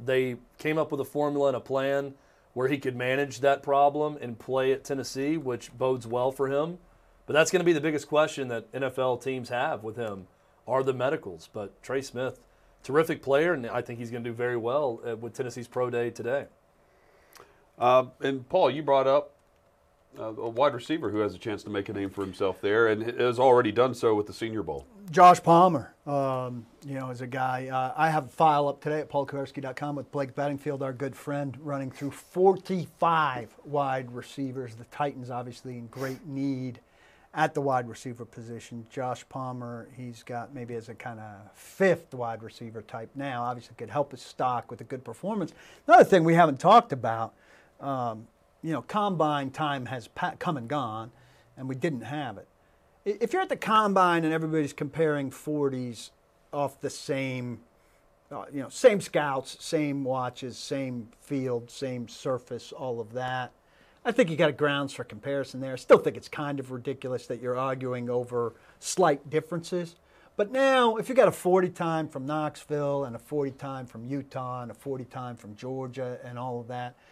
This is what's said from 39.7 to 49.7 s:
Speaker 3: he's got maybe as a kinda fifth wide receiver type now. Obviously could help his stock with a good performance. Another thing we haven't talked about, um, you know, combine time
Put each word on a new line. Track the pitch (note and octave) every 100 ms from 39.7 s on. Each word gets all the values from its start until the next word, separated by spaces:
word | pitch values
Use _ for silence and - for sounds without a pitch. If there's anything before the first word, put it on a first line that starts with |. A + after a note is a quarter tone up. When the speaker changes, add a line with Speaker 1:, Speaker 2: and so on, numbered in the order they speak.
| A#2+ A2+ B2+
Speaker 3:
he's | B2 A2+
got | - A#2+ A2
maybe | C#3 A#2+ A#2
as | A2+
a |
kinda | A2 B2 A2 G#2+ G2+ G#2+ -
fifth | - - F#3+ E3+ -
wide | B2+ A#2 A2+
receiver | A2+ - A#2 A2
type | G2+ A#2 A2+ C#3
now. | C#3 B2
Obviously | A#2+ B2 - -
could | A2
help | C3 C#3+
his | B2
stock | - - B2+ A#2+ -
with | A#2
a | A2+
good | -
performance. | - - F#3 G#3+ D#3+ - - - -
Another | F4 -
thing | F#3+
we | D#3+ E3+
haven't | E3 C3+
talked | E3 A#3 A#3
about, | C3+ A#2 A2+ A2+ - _ - _ -
um, | C#3 C3+ A#2+ A2 A2+ _ _ _
you | D#3+
know, | D#3
combine | - G#3 G#3 F3 D#3 C#3+ C3+
time | C3+ D3+